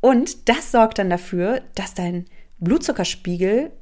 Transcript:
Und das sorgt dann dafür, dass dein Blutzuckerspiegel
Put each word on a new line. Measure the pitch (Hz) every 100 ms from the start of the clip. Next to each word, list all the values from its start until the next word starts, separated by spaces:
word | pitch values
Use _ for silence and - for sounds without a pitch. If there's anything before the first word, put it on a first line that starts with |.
Und | 233 247 285 - -
das | 254 -
sorgt | 240 226 226
dann | 190
dafür, | 175 - 180 180 262 -
dass | - 185
dein | - 180 175 180 - - -
Blutzuckerspiegel | 170 302 - 269 180 - - 175 185 226 311 -